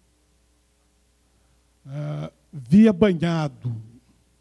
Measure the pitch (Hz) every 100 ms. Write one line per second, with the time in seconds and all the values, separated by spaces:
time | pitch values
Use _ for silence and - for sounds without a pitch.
0 | _ _ _ _ _ _ _ _ _ _
1 | _ _ _ _ _ _ _ _ 139 143
2 | 147 147 156 - _ 156 120 190 226 175
3 | 208 170 170 165 151 120 120 113 110 -
4 | _ _ _ _